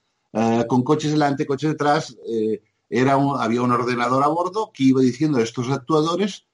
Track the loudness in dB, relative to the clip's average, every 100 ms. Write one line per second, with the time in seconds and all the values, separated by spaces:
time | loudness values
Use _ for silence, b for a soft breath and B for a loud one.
0 | _ _ _ -2 0 0 0 0 2 0
1 | 0 0 0 -2 -4 -4 -4 -2 0 0
2 | -4 -12 -8 -4 -2 -4 _ _ _ 0
3 | 2 2 0 -2 -2 0 0 0 0 -2
4 | 0 0 0 0 -4 -4 -6 0 4 6
5 | 4 2 0 0 0 -4 -4 -4 0 0
6 | 2 0 -2 -6 _